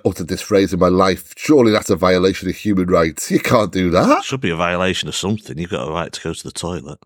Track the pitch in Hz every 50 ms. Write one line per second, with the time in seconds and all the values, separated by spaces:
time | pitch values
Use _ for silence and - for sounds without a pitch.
0 | - 110 92 - 90 78 92 - - - 104 98 98 87 92 87 90 90 90 92
1 | 92 95 90 - - - - - - - 156 139 120 110 107 104 - - 98 82
2 | 92 90 92 90 92 95 92 - 90 92 - - - 107 98 92 90 87 92 85
3 | 85 82 76 - - - 190 160 - - 127 117 104 90 - 92 90 90 82 92
4 | 151 240 302 392 381 - - 131 131 90 82 80 87 87 90 90 92 92 90 -
5 | - 76 - - - 98 107 104 - - 64 76 87 87 101 69 62 78 80 85
6 | 82 - - - - 82 82 - - 85 - - - 85 90 78 65 73 71 -
7 | _